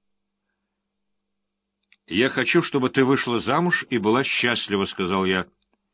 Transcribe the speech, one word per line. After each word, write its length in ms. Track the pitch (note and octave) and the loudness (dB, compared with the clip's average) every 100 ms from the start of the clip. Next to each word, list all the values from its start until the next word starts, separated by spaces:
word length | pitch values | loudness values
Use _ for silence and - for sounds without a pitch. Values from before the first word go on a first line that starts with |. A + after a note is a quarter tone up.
| _ _ _ _ _ _ _ _ _ _ _ _ _ _ _ _ _ _ _ _ - | _ _ _ _ _ _ _ _ _ _ _ _ _ _ _ _ _ _ _ _ -4
«Я 220 | F2 C3 | 0 0
хочу, 320 | - - E3+ | 0 2 0
чтобы 260 | - C#3+ B2+ | 0 -2 0
ты 140 | C#3 | 2
вышла 360 | C3 C#3 - A#2 | 2 2 0 -2
замуж 460 | G2+ D3 F3+ - - | 0 0 0 -2 -2
и 80 | B2 | -2
была 240 | G#2 A#2+ | 2 2
счастлива», — 640 | C#3 - A#2+ A2+ - G2+ F#2+ | 0 -2 0 -2 -2 -2 -2
сказал 400 | - F#2 F#2+ F#2 | -4 -2 0 0
я. 220 | F#2 F#2 _ _ _ _ | 0 -4 _ _ _ _